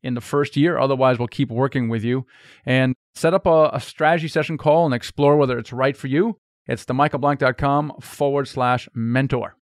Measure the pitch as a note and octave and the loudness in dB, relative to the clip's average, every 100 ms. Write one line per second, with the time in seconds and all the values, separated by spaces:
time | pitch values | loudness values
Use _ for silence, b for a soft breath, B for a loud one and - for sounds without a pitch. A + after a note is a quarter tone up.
0 | C3 A#2+ - C#3+ C#3+ - D#3 D3 C3+ C3+ | -6 -6 -2 -2 -2 0 0 2 0 2
1 | C3 B2 A#2+ - C#3 A#2 C3+ C3+ A#2 A2+ | 2 2 -2 -4 -4 -2 -2 -2 -2 -2
2 | A2+ C3 B2 b b b - C3 C3 B2+ | -2 -4 -6 b b b -2 0 0 -2
3 | _ - D#3+ F#3 F3+ D#3+ D3+ - - - | _ -2 0 2 2 4 4 0 -10 -2
4 | D#3 E3+ D#3 D#3+ D3 D#3 D3+ D#3 E3 A#2+ | 2 2 0 -2 -2 -2 2 4 2 -2
5 | - - C#3+ D3 C3+ A#2+ A2 A#2+ C3+ C#3 | -6 0 4 4 2 -2 -6 -2 -2 -2
6 | C3+ C#3 A3 - _ _ - A#2+ - C3 | -2 0 0 -4 _ _ -8 -8 -4 0
7 | D3 C#3 C#3+ C#3+ C3+ B2 C#3+ C#3+ D3+ - | 0 0 -2 0 0 0 0 0 -2 -10
8 | - - C#3+ C#3 C3+ - B2 B2 - - | -18 -4 -2 0 -4 -2 0 0 -4 -6
9 | A2+ B2 C#3 C3 F2+ _ | -2 0 0 -2 -4 _